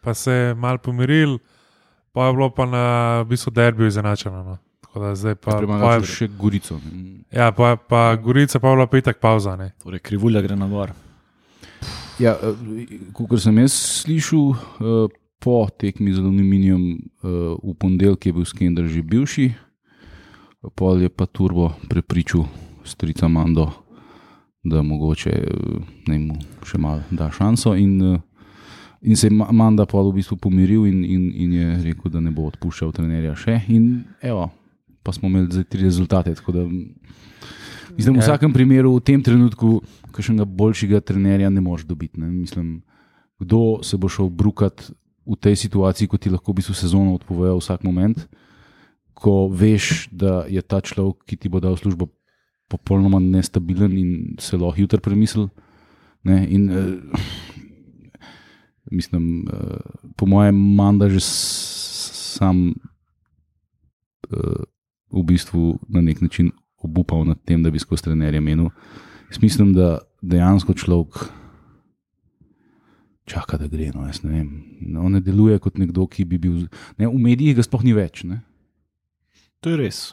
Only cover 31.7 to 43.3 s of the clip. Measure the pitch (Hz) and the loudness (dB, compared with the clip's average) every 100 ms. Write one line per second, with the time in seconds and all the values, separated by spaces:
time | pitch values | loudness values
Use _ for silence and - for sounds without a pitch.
31.7 | 87 82 82 92 82 82 78 76 - 87 | -2 -4 -4 -6 -4 -4 -4 -6 -6 -8
32.7 | - 80 78 82 82 80 73 - 113 98 | -6 -8 -4 -4 -4 -4 -6 -2 -2 2
33.7 | 113 113 123 120 - 127 110 85 - _ | 4 4 2 -6 -12 -8 -6 -6 -10 _
34.7 | _ _ _ - 92 95 95 90 90 90 | _ _ _ -10 -6 0 0 0 -2 -4
35.7 | 98 95 87 90 95 87 80 - 87 90 | 0 0 2 0 0 -2 -6 -4 -4 -4
36.7 | 90 87 - - - - - - - - | -6 -10 -18 -20 -20 -20 -20 -20 -20 -20
37.7 | - - 175 110 131 113 143 151 123 131 | -20 -16 0 4 4 4 4 4 4 6
38.7 | 131 131 127 - 139 123 120 123 107 113 | 6 6 4 4 2 6 6 4 4 2
39.7 | 113 - - - - 104 110 101 95 107 | 2 -2 -20 -18 -10 -2 0 0 0 0
40.7 | 110 101 104 - 98 98 98 98 95 90 | 0 0 0 0 0 2 2 2 2 0
41.7 | 85 78 85 80 - 80 90 87 - 85 | -4 -8 -10 -10 -10 -8 -6 -6 -8 -8
42.7 | 82 _ _ _ _ _ | -10 _ _ _ _ _